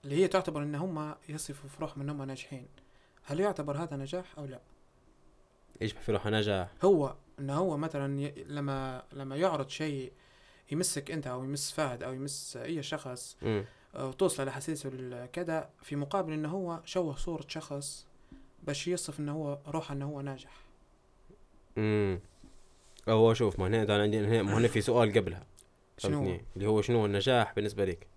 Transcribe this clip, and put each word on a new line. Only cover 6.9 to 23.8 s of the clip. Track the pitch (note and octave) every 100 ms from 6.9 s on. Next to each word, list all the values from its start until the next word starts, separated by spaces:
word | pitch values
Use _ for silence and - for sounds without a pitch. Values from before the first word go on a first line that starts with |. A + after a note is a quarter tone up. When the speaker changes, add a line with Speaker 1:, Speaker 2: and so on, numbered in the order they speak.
| F3+ C3+ - _ -
Speaker 1:
إن | C#3
هو | C#3+ F#3 D3
مثلًا | D#3+ D3 C#3 C#3
ي-، | C#3+ C#3+ -
لما، | D3 C#3+ C3+ C3 B2+ -
لما | C#3 C3+ C#3
يعرض | F3+ D#3 C#3
شيء | - D#3 C#3 C3 - - - - - _
يمسك | D3+ F3+ - C#3+
أنت | D#3+ C3+
أو | B2
يمس | C3 C#3+ -
فهد | - D3 A#2+
أو | B2+
يمس | C3 C#3 C#3 - B2
أي | A#2+ E3
شخص، | C#3+ D3+ C3+ A#2+ - -
Speaker 2:
مم. | - G#2+ G2+ - _
Speaker 1:
آه، | - C3+
وتوصل | B2+ F#3 -
لأحاسيسه | C3+ C#3 C#3 D3+ C3+
ال-، | C3 B2+ B2 B2
كده، | - E3+ D#3+ - _
في | - C#3+
مقابل | C#3+ G3 D#3+
إن | D#3 D3+
هو | F#3 F3+ E3
شوه | - F#3 E3+ C#3
صورة | - D#3+ C3+
شخص | D#3+ - C#3+ C#3 - - - - - - -
باش | - C#3+ E3+
يصف | F3 - D3+
إن | D3
هو | D3+ D3 C#3+ D3
روحه | D#3+ D#3+
إن | C#3
هو | C#3 C#3+
ناجح. | C#3 C3+ - - - _ _ _ _ _ - - - - - -
Speaker 2:
مم. | G#2+ G#2 G2+ F2+ - - - - - - - - -
هو | A2 A2+
شوف، | A2 G2 -
ما | F#2
هنا، | A2+